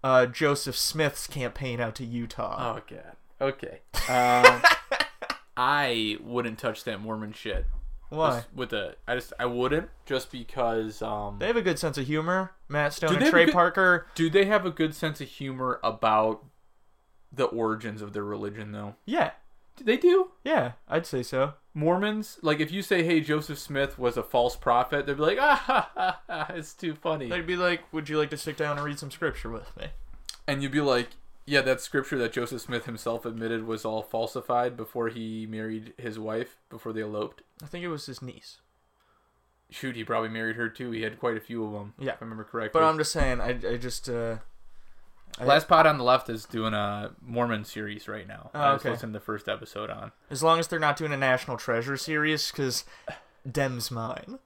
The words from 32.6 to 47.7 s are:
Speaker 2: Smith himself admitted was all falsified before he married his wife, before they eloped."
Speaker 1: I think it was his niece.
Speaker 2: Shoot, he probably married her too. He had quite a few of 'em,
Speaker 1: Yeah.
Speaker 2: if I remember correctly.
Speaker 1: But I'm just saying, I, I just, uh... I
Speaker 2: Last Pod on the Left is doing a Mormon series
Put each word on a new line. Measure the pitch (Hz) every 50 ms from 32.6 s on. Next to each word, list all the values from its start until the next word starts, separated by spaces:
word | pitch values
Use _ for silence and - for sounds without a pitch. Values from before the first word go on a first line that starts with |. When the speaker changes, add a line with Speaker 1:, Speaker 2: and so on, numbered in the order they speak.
Speaker 2:
Smith | - - 123 117 -
himself | 139 117 107 - 117 117 117 -
admitted | 120 113 113 113 113 117 113 110
was | 113 113 107 -
all | 110 110 110
falsified | 107 - - 113 117 113 - 127 - - 123 123 123 123 120
before | 120 113 - - 123 117 113
he | 113 117 113 110 110 110 110
married | 110 110 110 110 110 110 110 110 113 -
his | - 123 117 107 110
wife, | 107 110 110 113 123 - - _ _ _
before | - 110 - 117
they | 110 110
eloped." | 110 107 107 104 107 - - - _ _ _ -
Speaker 1:
I | 151
think | 147 - 175 175
it | 175
was | 160 143 -
his | - 127 -
niece. | 131 127 - - - - - _ _ _ _ _ _ _ _ _ _ _ _ _ _ _ _ _ _ _ _ _ _ _
Speaker 2:
Shoot, | - - - 131 120
he | 117 110
probably | - 117 113 113 110
married | 113 113 113 113 113
her | 120 117 113
too. | 110 - 127 120
He | 113 110
had | 113 113 110 -
quite | - 120 113
a | 107
few | - - 120 113 110
of | 107
'em, | 104 101 101 101 -
Speaker 1:
Yeah. | - 135 131 113
Speaker 2:
if | -
I | 113
remember | 113 110 110 107
correctly. | - - 117 110 107 - 160
Speaker 1:
But | 160
I'm | 156 160 156
just | 151 -
saying, | - 160 139 131 127 117
I, | - 120
I | 127 120 - 98 120
just, | 120 123 123 113 - - 131
uh... | 120 117 113 117 110 - - - - - - - - - - - - - - - - - - - - -
I | 127
Speaker 2:
Last | 127 139 156 156 -
Pod | 180 160 160
on | 156 151
the | 139
Left | 120 123 127 127 - -
is | 117 107 -
doing | - - 110 110 110 107
a | 104 104 104 104 104 104 - - -
Mormon | - 127 117 120 120 120 113 104 104
series | -